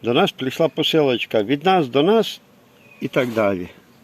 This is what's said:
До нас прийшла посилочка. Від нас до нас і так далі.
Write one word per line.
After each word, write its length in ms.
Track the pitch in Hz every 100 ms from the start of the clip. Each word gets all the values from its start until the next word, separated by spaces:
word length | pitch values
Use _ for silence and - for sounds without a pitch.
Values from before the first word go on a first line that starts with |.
До 120 | 107
нас 180 | 123 190
прийшла 360 | - 131 - 160
посилочка. 720 | - 151 160 143 120 - 113
Від 220 | 104 143
нас 240 | 165 190 139
до 140 | 127
нас 380 | 156 226 202 - _ _ _ _ - -
і 80 | 143
так 200 | 165 127
далі. 400 | 113 104 95 90 - _ _